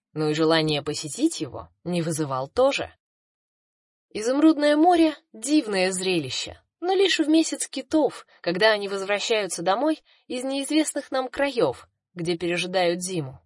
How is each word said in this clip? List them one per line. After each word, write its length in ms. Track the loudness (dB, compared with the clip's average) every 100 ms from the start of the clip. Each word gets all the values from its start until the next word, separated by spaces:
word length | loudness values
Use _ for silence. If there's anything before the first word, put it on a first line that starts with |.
| _
но 180 | -4 -2
и 40 |
желание 480 | 2 2 4 2 0
посетить 580 | -2 -6 -8 -2 -2 -2
его 280 | -10 -12 -16 _
не 180 | -6 -4
вызывал 460 | -2 -2 -4 -4 -4
тоже. 440 | 2 2 2 -6 _ _ _ _ _ _ _ _ _ _ _ _
Изумрудное 680 | -6 -2 4 6 6 4 6
море — 380 | 6 6 4 2 _
дивное 600 | -10 0 2 2 0 0
зрелище, 680 | 0 -2 -2 -2 -8 -10 -14 _ -8
но 140 | -2
лишь 240 | 2 2 2
в 100 | 2
месяц 400 | 2 2 -2 -8
китов, 580 | -8 -2 2 2 -2 -20 _
когда 320 | -4 2 2
они 160 | 2 -2
возвращаются 760 | -6 -4 -2 0 -2 -2 -4
домой 400 | -2 0 0 -2 _ _ -12
из 160 | -8
неизвестных 680 | -4 -4 0 0 0 -4 -6
нам 180 | -4 -4
краев, 580 | -2 -4 0 -2 -2 -12 _ _
где 220 | -8 -4 -4
пережидают 680 | -2 -4 -2 0 0 -2
зиму. 380 | -4 -6 -8 -12